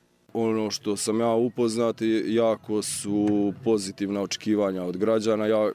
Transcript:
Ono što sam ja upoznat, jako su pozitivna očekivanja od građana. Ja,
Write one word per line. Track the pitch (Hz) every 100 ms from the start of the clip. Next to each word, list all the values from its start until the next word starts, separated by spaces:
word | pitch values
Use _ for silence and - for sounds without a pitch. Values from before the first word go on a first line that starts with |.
| _ _ _ 113
Ono | 113 110 107
što | - 107 101
sam | - 110
ja | 117
upoznat, | 113 120 - 117 110 117 110 113 110 87
jako | 113 113 107 - 107
su | - - 101 104 104 104 101 95
pozitivna | 113 107 95 98 98 101
očekivanja | 95 - 107 104 98 92
od | 90 90
građana. | 107 113 110 107 107
Ja, | 110 104